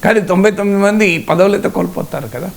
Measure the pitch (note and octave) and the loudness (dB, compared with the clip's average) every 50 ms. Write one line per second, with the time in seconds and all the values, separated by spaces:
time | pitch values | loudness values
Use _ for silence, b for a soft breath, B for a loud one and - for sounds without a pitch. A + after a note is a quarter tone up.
0 | - F3+ A3+ A3 G3 E3 F#3 F3+ F#3+ G#3+ G#3 G3+ G3+ G3+ G3+ G3 G3 G3+ G#3 G#3+ | 2 2 2 2 2 2 2 2 4 2 2 0 -2 0 0 2 2 2 2 2
1 | G#3+ F#3+ E3+ D#3+ - - D#3+ E3 F#3 G3+ G3+ G3 G3+ - - F#3 F3 F3 - - | 2 2 0 -2 -2 -2 2 2 4 4 2 0 -2 -2 -2 -2 -4 -4 -4 -6
2 | D#3 - - D3+ C#3 A2 A2 B2 D#3+ F#3+ F#3 | -8 -6 -6 -8 -8 -8 -8 -8 -8 -8 -10